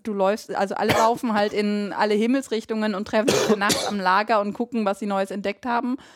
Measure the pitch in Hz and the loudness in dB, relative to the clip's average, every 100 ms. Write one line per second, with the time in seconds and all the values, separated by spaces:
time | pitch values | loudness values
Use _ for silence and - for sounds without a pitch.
0 | - 202 190 220 - - 196 208 214 208 | -6 0 2 0 -4 -4 -2 0 0 4
1 | 226 240 247 208 208 196 208 208 202 - | 2 2 0 0 0 0 0 -2 -4 0
2 | 208 208 226 269 262 220 220 220 214 190 | 0 2 2 0 0 -6 -4 -2 -2 -4
3 | 214 220 208 - - 208 202 - 202 202 | -2 0 2 2 2 2 2 0 -2 -2
4 | 185 190 220 220 208 196 240 233 208 202 | 2 2 4 2 0 -4 -4 -2 -2 -2
5 | 208 196 196 202 233 302 254 240 247 262 | -2 -2 -2 -4 -6 -6 -4 -2 -2 -4
6 | - | -8